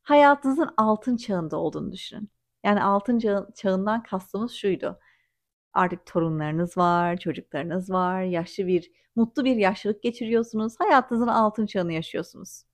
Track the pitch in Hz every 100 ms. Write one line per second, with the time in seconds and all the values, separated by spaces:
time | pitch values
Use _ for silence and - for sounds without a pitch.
0 | - 294 285 285 269 269 302 - 220 214
1 | 254 240 233 185 160 156 160 156 - 185
2 | - - 208 _ _ _ 202 208 196 202
3 | 202 233 220 202 - - 196 185 202 226
4 | 226 185 - 196 240 - 202 175 - -
5 | _ _ _ _ _ _ _ - 180 175
6 | - 180 165 156 151 160 175 180 175 175
7 | 175 175 175 147 - 151 170 180 185 185
8 | 180 185 185 170 175 - 180 180 165 _
9 | _ - 226 - 262 240 190 - 202 214
10 | 240 233 226 226 226 214 220 - 392 285
11 | 247 233 233 233 214 214 214 196 170 160
12 | 165 - 175 - 185 - _